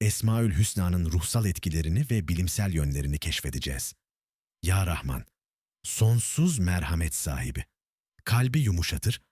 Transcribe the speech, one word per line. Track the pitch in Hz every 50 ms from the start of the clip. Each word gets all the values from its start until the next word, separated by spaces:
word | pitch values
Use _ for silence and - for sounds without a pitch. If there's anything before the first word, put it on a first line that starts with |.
Esmaül | 110 107 - - - 110 110 113 117 110 87 -
Hüsna'nın | 107 - - 101 90 87 90 90 85 80
ruhsal | 78 87 78 - - 117 110
etkilerini | 98 87 - - 90 78 80 78 80 82 113 151 -
ve | 120 110 87 78
bilimsel | 90 80 92 87 - - 104 98 87
yönlerini | 78 73 71 69 71 67 69 71 71
keşfedeceğiz. | - 80 76 - - 69 65 65 - 65 65 64 - - - _ _ _ _ _ _ _ _ _ _ _ _ _ -
Ya | 85 95 98 95 87
Rahman, | 82 76 64 67 65 58 - - _ _ _ _ _ _ _ _ _ _ -
sonsuz | - - - 110 110 120 117 - - - - 156 180 165 123
merhamet | 90 87 90 90 78 69 80 82 82 78 -
sahibi. | - - 76 69 64 60 65 - - - - _ _ _ _ _ _ _ _ _ _ _
Kalbi | - 117 120 127 131 123 156
yumuşatır, | 143 107 92 82 82 - - - - 113 120 - - _